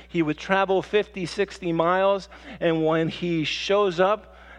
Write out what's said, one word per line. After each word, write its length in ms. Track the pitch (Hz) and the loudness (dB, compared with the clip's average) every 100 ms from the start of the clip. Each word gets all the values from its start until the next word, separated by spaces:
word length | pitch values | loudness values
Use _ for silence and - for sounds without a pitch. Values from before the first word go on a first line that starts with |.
| - | -6
He 120 | 175 | -2
would 160 | 151 151 | 0 -2
travel 440 | - 196 196 190 | 0 0 2 0
fifty, 440 | - 208 202 - 170 | 2 0 -2 -4 -6
sixty 460 | - 196 - 175 | -4 -4 -4 -2
miles, 580 | 165 165 185 196 196 175 - - - | 0 2 4 2 0 -4 -18 -18 -4
and 260 | 170 165 156 | 0 2 2
when 220 | 160 160 | 2 0
he 380 | - 175 165 143 | -2 -2 -2 -2
shows 540 | - - 202 202 165 | -4 0 2 2 2
up, 360 | 185 214 - - - | 2 0 -6 -20 -20